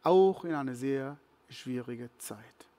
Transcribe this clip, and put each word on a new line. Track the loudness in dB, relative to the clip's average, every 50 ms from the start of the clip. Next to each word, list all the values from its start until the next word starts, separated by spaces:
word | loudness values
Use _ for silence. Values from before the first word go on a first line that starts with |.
auch | _ 6 6 8 8 6 4 0 -6
in | -6 -6
einer | -4 -4 -6 -6
sehr | -4 -4 -2 -2 -2 -4 -6 -10 -12 _ _ _ _ _ _
schwierigen | -20 -14 -10 -8 -6 -6 -6 -8 -10 -10 -12 -16 _ _
Zeit. | -14 -14 -14 -14 -16 -20 _ _ -20 _ _